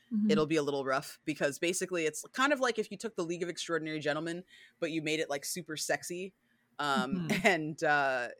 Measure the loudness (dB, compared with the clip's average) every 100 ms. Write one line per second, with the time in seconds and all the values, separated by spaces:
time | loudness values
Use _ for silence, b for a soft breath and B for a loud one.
0 | b 0 4 4 4 2 2 0 0 0
1 | -2 -6 -6 0 -2 0 0 0 -2 0
2 | 0 -2 -6 0 2 4 2 0 -4 -8
3 | -8 -4 -4 -4 -4 -6 -2 -2 -2 -2
4 | -2 -2 -2 -6 b b b _ -4 -2
5 | 0 0 0 -4 -4 -8 -6 -6 -2 -2
6 | -4 -8 -8 -12 _ _ _ -4 0 2
7 | 0 -2 0 2 4 4 0 0 4 4
8 | 4 0 -2